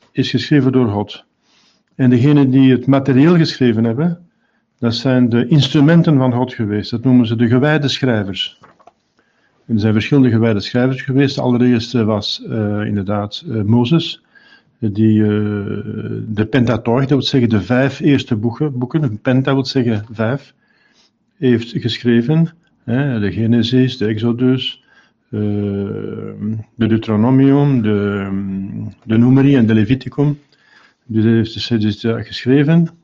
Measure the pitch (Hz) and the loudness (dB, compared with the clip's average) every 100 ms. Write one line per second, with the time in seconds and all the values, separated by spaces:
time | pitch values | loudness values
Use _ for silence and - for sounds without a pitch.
0 | _ - - 123 - 151 127 131 120 101 | _ -6 -4 -4 0 2 2 2 0 -2
1 | 104 - _ _ _ _ _ _ _ - | -6 -12 _ _ _ _ _ _ _ 0
2 | 127 123 143 147 135 131 131 127 131 139 | 2 4 4 4 4 4 4 4 2 0
3 | 135 127 156 175 160 - 127 113 117 120 | 2 4 4 4 2 0 0 2 0 0
4 | 170 170 _ _ _ _ _ _ 120 117 | -4 -4 _ _ _ _ _ _ -4 -2
5 | 135 127 123 117 - 156 131 156 143 170 | 0 2 2 0 2 2 2 2 4 4
6 | 165 139 127 120 127 - 107 104 101 120 | 4 2 2 0 -4 -4 -4 -4 -4 -4
7 | 127 123 110 113 120 123 147 151 139 - | 2 2 2 0 2 2 2 0 -2 -2
8 | 131 110 98 92 - - - _ - _ | -2 -2 -4 -8 -10 -14 -20 _ -20 _
9 | _ _ _ _ _ _ - 110 107 107 | _ _ _ _ _ _ -4 -2 0 0
10 | - 147 127 110 113 104 - 123 131 131 | 2 2 4 4 2 0 -2 0 0 -2
11 | - 135 139 139 127 123 123 120 110 123 | -2 0 0 0 -2 2 2 2 0 -2
12 | 107 107 - - 226 117 104 104 110 101 | 0 -2 -4 -10 -8 -4 -4 -4 -4 -4
13 | 95 104 104 - 170 113 101 120 120 165 | -4 -4 -6 -10 -8 -4 0 2 2 0
14 | - - _ _ _ _ _ _ 113 98 | -2 -10 _ _ _ _ _ _ -6 0
15 | 110 107 107 104 104 104 101 104 107 107 | 2 4 2 0 -2 -6 -6 -8 -10 -10
16 | 110 110 110 107 107 135 120 110 - 120 | -8 -10 -6 -4 -2 0 0 0 0 -2
17 | 135 143 - 135 117 110 90 123 135 135 | 0 0 0 0 0 0 0 0 0 0
18 | 151 135 131 110 117 113 151 123 123 160 | 0 0 0 -4 -4 -4 -6 -6 -4 -2
19 | 135 101 - 123 135 135 135 135 120 107 | -4 -4 0 0 0 -2 -2 -2 -2 -4
20 | 107 113 113 139 - _ _ _ _ _ | -6 -6 -4 -4 -10 _ _ _ _ _
21 | _ _ _ _ 127 117 113 - 120 - | _ _ _ _ 0 0 0 -6 -6 -4
22 | 120 117 117 156 165 - _ _ - 120 | 0 2 2 0 0 -4 _ _ -6 -4
23 | 143 117 101 87 113 117 113 127 127 - | -2 -2 -4 -2 0 2 2 2 0 -2
24 | 104 107 120 117 127 131 - - _ _ | -4 -2 -4 0 0 0 -4 -12 _ _
25 | _ _ _ 107 104 104 101 101 101 104 | _ _ _ -6 -4 -4 -4 -4 -6 -8
26 | 104 104 104 104 104 110 - - 113 110 | -10 -10 -12 -10 -8 -8 -12 -4 0 0
27 | 113 104 117 131 139 139 143 131 107 104 | 0 0 2 4 4 4 2 2 0 0
28 | 101 101 98 98 98 95 98 110 107 - | -2 -4 -4 -6 -6 -8 -8 -10 -12 -12
29 | - 110 123 135 139 139 110 110 104 131 | -2 2 4 4 4 4 4 2 2 -2
30 | - - 147 147 _ _ _ _ _ _ | -4 -2 -2 -4 _ _ _ _ _ _
31 | - 110 110 113 110 110 - 117 107 101 | -6 0 2 2 0 -6 -4 -2 -2 -2
32 | 117 113 110 - 120 139 143 165 165 - | -4 -6 -8 -6 0 2 4 2 2 -4